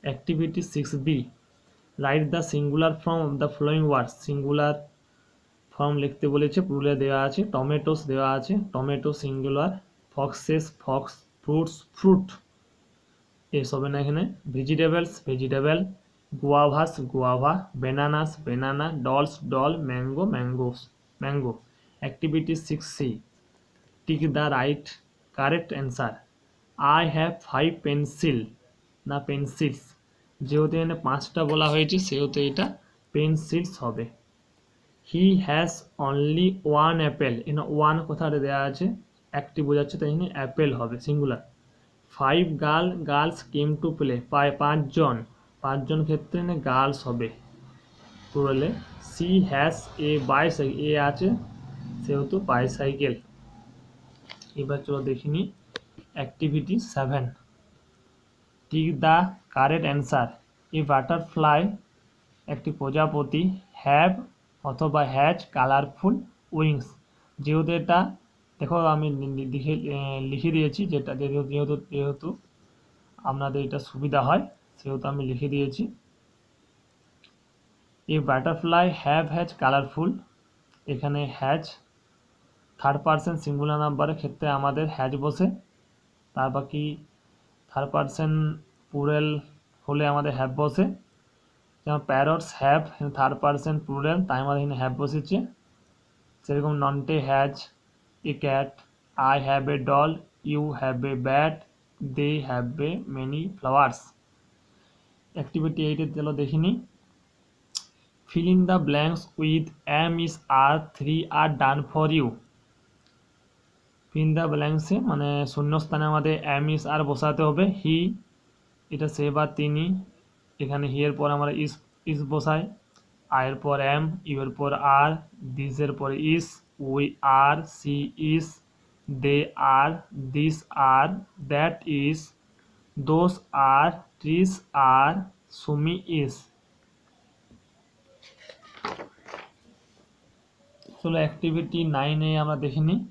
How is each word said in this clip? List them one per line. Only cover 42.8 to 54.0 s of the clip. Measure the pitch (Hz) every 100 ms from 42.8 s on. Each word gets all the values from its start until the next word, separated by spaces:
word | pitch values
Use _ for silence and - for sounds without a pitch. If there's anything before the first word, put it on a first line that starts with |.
| 180 180 151
girls | 143 160 170 -
came | 147 147 151
to | 160 160
play, | 143 123 123
পায়-, | 143 143 139
পাঁচজন, | 147 156 139 165 147 117 113 - _ _
পাঁচজন | 135 139 123 156 156
ক্ষেত্রে | 156 - 175
এখানে | 175 165 131
girls | 127 135 139 131
হবে | 120 113 - - - - - _ - - - -
প্লুরালে। | 143 139 135 151 233 - - -
She | - 175 190 -
has | 139 156 165 - - 147
a | 151 131
bicycle, | 135 165 160 139 - 151
এ | 151 143
আছে | 143 185 240 - - - - - -
সেহেতু | - 139 139 190 196
bicycle। | 123 131 - 139 139 143 117 - - - - - - - -